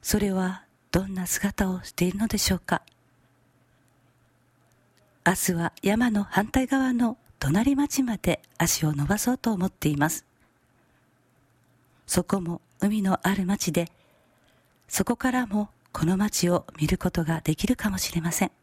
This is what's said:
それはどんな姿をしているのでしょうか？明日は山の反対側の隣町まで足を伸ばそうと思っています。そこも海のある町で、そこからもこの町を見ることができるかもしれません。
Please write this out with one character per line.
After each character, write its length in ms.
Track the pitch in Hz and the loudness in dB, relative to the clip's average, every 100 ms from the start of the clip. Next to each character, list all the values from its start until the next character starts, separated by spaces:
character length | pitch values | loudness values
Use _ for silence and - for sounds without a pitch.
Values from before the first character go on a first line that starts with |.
そ 160 | - 208 | 0 0
れ 140 | 208 | 2
は 320 | 190 185 190 _ _ _ | 0 -2 -4 _ _ _
ど 140 | 170 190 | -2 -2
ん 60 | |
な 140 | 190 180 | -6 -4
姿 420 | - 202 - 196 | -2 -2 0 -2
を 120 | 185 | -2
し 80 | - | -8
て 140 | - 180 | -2 -2
い 60 | |
る 60 | 196 | 0
の 80 | 220 | -2
で 100 | 208 | 0
し 120 | - | 0
ょ 20 | 185 | -2
う 40 | |
か？ 240 | - - - _ _ _ _ _ _ _ _ _ _ _ _ _ _ _ _ _ _ _ _ _ _ _ - | 0 -4 -4 _ _ _ _ _ _ _ _ _ _ _ _ _ _ _ _ _ _ _ _ _ _ _ 0
明 60 | |
日 200 | 185 - 175 | 0 0 0
は 180 | 170 - | -2 -2
山 280 | - 214 247 | 0 2 2
の 140 | 208 | 0
反 240 | 202 - 214 | 0 -2 0
対 200 | - 254 | 0 0
側 260 | 269 262 | 0 0
の 240 | 240 240 226 _ _ | 2 0 -2 _ _
隣 380 | 135 165 247 277 | 0 2 2 2
町 260 | 285 - | 0 0
ま 160 | 254 214 | -2 0
で 240 | - - _ _ | 0 -2 _ _
足 280 | 170 - 156 | 0 2 0
を 60 | |
伸 120 | 147 143 | 0 0
ば 140 | 208 | 0
そ 140 | - | 0
う 40 | 254 | 0
と 140 | - | 0
思 140 | 202 185 | 0 -2
っ 20 | |
て 200 | - 151 | -2 -2
い 80 | 147 | 2
ま 120 | 147 | 0
す。 160 | 160 - _ _ _ _ _ _ _ _ _ _ _ _ _ _ _ _ _ - | -2 -12 _ _ _ _ _ _ _ _ _ _ _ _ _ _ _ _ _ -2
そ 160 | - | -2
こ 180 | 180 196 | 0 -2
も 200 | 170 170 _ _ | -2 -8 _ _
海 240 | 196 214 | 0 0
の 160 | 190 190 | 0 0
あ 140 | - 196 | 0 0
る 100 | 185 | 0
町 260 | 202 - | -2 0
で、 200 | 165 170 _ _ _ _ _ _ _ _ _ _ | -2 -2 _ _ _ _ _ _ _ _ _ _
そ 160 | - 190 | -2 0
こ 100 | 240 | 0
か 160 | 262 | 0
ら 140 | 254 247 | 0 0
も 240 | 208 208 - _ | -2 -2 -8 _
こ 140 | - 156 | -2 0
の 120 | 185 | 2
町 320 | 208 - 175 | 0 0 2
を 160 | 175 - - | 2 -2 -4
見 80 | 151 | 0
る 100 | 185 | 2
こ 140 | 185 | 0
と 120 | - | -2
が 180 | 160 165 | -2 -2
で 140 | - 156 | 0 -2
き 120 | - | 0
る 80 | 247 | 0
か 160 | 220 | 0
も 80 | 190 | -2
し 140 | - | -4
れ 80 | 170 | -2
ま 100 | 165 | -2
せ 140 | 170 196 | 0 -2
ん。 60 | _ | _